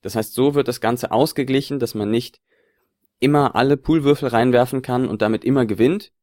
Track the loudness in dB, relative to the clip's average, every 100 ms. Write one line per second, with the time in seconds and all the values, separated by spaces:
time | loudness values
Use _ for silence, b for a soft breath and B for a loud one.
0 | -4 -6 -4 0 0 2 -2 -2 -2 -2
1 | -2 0 0 -2 -2 -2 -2 -6 -6 -4
2 | -2 -2 -4 _ _ _ _ _ _ _
3 | _ _ 0 2 2 0 0 0 0 0
4 | 2 2 2 2 4 4 2 -2 -4 -2
5 | -2 -2 0 0 0 0 0 2 2 2
6 | -8 _